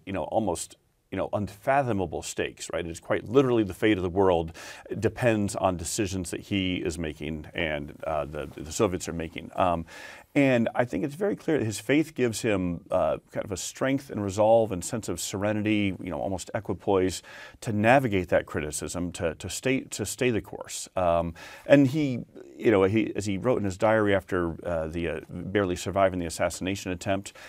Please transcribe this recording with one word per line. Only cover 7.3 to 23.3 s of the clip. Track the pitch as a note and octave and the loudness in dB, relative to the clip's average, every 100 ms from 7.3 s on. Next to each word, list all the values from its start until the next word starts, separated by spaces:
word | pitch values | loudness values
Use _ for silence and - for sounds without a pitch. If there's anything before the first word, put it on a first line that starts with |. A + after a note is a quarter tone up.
| D#2 D#2 | -8 -6
and, | - E2 D2 D2 - - | -4 -2 -2 -6 -8 -4
uh, | D#2 D2 | -2 -4
the, | D2+ C#2 | -6 -8
the | - D#2 | -10 -8
Soviets | D#2+ A2 F2+ - | 0 0 0 -6
are | |
making. | E2 E2 - - - | -6 -8 -10 -8 0
Um, | F#2 E2+ E2 - - - - D3 | 2 2 -2 -12 -18 -18 -4 2
and | C3+ B2 A2+ | 4 4 2
I | - | 0
think | B2 D#3 | -2 -2
it's | D3 | -4
very | D3 G#3 G3+ | -2 -4 -2
clear | - D3+ | 0 0
that | |
his | A2 G2+ | 0 -2
faith | - C#3+ D#3 - | 2 2 2 0
gives | B2 G#2+ | -2 0
him, | A#2+ G2 F2+ E2+ - | 0 2 0 -4 -2
uh, | F#2 D#2 - - | 0 2 0 -4
kind | - | -8
of | - | -6
a | F#2 | -6
strength | - - C3 C3+ - | -8 -4 0 0 -2
and | G#2+ | -4
resolve | G2+ F#2+ G#2+ A#2 A2 | -2 4 6 6 4
and | F2+ | -2
sense | - A#2 G#2 | -6 -6 -4
of | F2+ | -6
serenity, | - G2+ G#2 G#2+ G#2 G#2+ G2+ F2 | -6 -2 -2 0 0 2 0 -2
you | F2+ | -6
know, | D2+ | -4
almost | B1 F#2 - | -4 -6 -6
equipoise | - - F#2 - G2 F#2 E2+ - - - - | -6 -6 -4 2 4 4 0 -10 -18 -20 -12
to | - | -4
navigate | G#2 A2 C#3 B2+ G2 F2 | 2 6 6 4 0 2
that | F2+ | 2
criticism, | - F#2 D2+ D2+ D2+ F2 F2 | 0 -4 -4 -6 -6 -4 -6
to, | - F2 D2+ | -2 -4 -4
to | - | -8
stay, | - C3 C3 | -4 -2 -2
to | - - | -4 -8
stay | G#2 - B2+ | -6 0 0
the | G#2+ | 0
course. | - - - - - - | -2 -10 -12 -12 -6 0
Um, | F2+ E2+ E2+ E2 - - - | 4 4 0 -6 -14 -8 6
and | C#3+ C3+ | 6 6
he, | D#3 D3 A#2+ - - C#2 C2 | 2 -2 -4 -8 -16 -18 0
you | B2+ | 4
know, | G2+ | 6
he, | F#2+ A2 A2+ | 6 4 0
as | - | -2
he | G#2 | -4